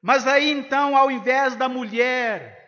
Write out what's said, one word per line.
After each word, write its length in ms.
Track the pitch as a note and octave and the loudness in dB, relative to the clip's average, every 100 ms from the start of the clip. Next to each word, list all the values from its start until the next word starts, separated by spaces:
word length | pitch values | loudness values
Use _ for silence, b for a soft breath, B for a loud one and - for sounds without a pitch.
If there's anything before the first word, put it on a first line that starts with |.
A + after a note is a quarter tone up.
Mas 260 | F3 C4+ B3+ | 2 0 2
aí 240 | C#4 D4 | 2 2
então, 440 | D4 B3+ C4+ C#4+ C#4 | -2 -2 -2 2 4
ao 140 | C4+ | 4
invés 460 | C4 G3+ C4 C4+ A#3 | 2 0 0 0 -2
da 120 | C4 | -4
mulher 880 | B3+ A#3 A3+ B3 B3+ A#3+ G3+ A#2+ - | -4 -8 -2 0 0 -4 -6 -10 -20